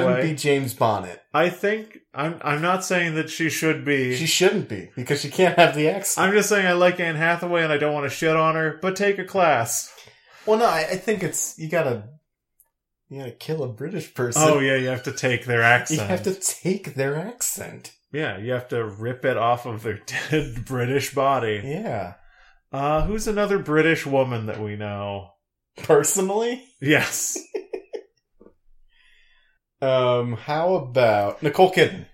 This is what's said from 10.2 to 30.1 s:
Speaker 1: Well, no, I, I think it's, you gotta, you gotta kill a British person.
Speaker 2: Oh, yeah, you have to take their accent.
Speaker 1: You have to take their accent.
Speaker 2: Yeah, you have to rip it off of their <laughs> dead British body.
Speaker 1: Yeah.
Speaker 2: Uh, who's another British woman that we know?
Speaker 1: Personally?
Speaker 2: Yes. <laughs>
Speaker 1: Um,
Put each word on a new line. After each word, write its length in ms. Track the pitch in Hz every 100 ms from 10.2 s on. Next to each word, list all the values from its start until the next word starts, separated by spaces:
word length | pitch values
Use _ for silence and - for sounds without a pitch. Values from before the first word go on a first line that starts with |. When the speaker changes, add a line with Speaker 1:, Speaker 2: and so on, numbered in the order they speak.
| _ - -
Speaker 1:
Well, 120 | 226
no, 40 | 226
I, 120 | 160 156
I 40 | 185
think 260 | - 202
it's, 340 | 165 - - -
you 100 | 156
gotta, 400 | 170 143 113 110 147 _ _ _ _ _ _ _ _ -
you 100 | 135
gotta 140 | 127
kill 300 | - - 156
a 40 | 127
British 460 | 107 156 196 -
person. 280 | - 123 147
Speaker 2:
Oh, 160 | 156 143
yeah, 160 | 135 135
you 100 | 127
have 140 | 127
to 100 | 147
take 320 | - 127 120
their 180 | 127 120
accent. 380 | 117 120 - 151
Speaker 1:
You 60 | 98
have 160 | 95
to 120 | 104
take 600 | 185 - - 175 196 -
their 220 | 131 135 151
accent. 760 | 196 240 - - 90 - - _ _
Speaker 2:
Yeah, 260 | 143 143 95
you 140 | 113
have 160 | 123 -
to 160 | 120
rip 400 | 110 101 117 127
it 120 | 135 113
off 300 | 117 120 127
of 160 | 107
their 160 | 113 101
<laughs> 320 | - - -
dead 340 | 151 139 117
British 480 | 104 127 120 139 139
body. 480 | 135 135 135 113 104
Speaker 1:
Yeah. 500 | 135 165 220 110 90 - - _ - _ _
Speaker 2:
Uh, 300 | 139 143 156 165
who's 200 | 214 226
another 320 | 208 202 196
British 480 | 147 156 160 160 143
woman 400 | 135 127 117 107
that 140 | 104
we 160 | 104 104
know? 540 | 104 101 101 98 95 _ _ _ _ -
Speaker 1:
Personally? 800 | - 156 - 190 190 208 240 247 - -
Speaker 2:
Yes. 560 | 135 143 - - - -
<laughs> 60 | - - - 381 - - - _ _ _ - _ _ - _ _ _ _ _ _ _ _ _ -
Speaker 1:
Um, 520 | 131 131 123